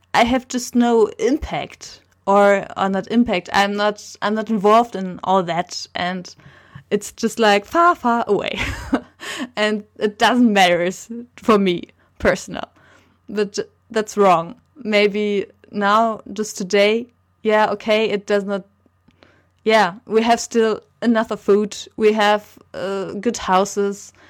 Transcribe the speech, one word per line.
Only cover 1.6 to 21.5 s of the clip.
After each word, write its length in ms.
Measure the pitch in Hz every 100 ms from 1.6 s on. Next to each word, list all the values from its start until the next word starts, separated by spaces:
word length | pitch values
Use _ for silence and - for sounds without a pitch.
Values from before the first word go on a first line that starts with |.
| 143 - - - _ _ -
or, 400 | 202 202 196 - -
or 120 | 196
not 200 | 190 190
impact. 400 | 233 240 202 -
I'm 220 | 196 202
not, 420 | 202 208 208 - -
I'm 120 | 208
not 160 | 220 214
involved 440 | 220 202 226 240 190
in 220 | 185 175
all 180 | - 190
that, 420 | 170 165 175 - -
and 400 | - 180 185 180 - - - _ - -
it's 220 | 208 -
just, 260 | - 226 -
like, 260 | 214 202
far, 300 | 202 330 349
far 300 | 339 240 233 -
away, 320 | 202 - - - - - 254 -
<laughs> 500 | _ - - 247 -
and 280 | 214 214 - -
it 200 | 214 208
doesn't 340 | 226 247 240
matter 300 | 202 180 170
s-, 260 | 175 190 - 233 240 -
for 200 | - 208
me 280 | 190 175 - _ _ -
personal. 500 | 208 196 - 170 - _ _ _ _ _ -
But 320 | 208 202 202 - _ _
that's 240 | 226 214 208
wrong. 400 | 196 165 170 - _
Maybe 720 | - 214 208 208 208 208 202 - _ _
now, 500 | 208 202 214 226 220 -
just 240 | 202 214 -
today, 480 | 190 202 208 226 247 _ _ _
yeah, 260 | 214 214 214
okay, 400 | 208 226 214 220
it 160 | 202 202
does 160 | 208
not. 220 | 196 196 - _ _ _ _ _ _ _ _ _
Yeah, 320 | 220 220 180 196 -
we 140 | 220
have 180 | 233 233
still 400 | - 233 220 208 - _
enough 300 | 233 220 226
of 80 | 208
food. 400 | -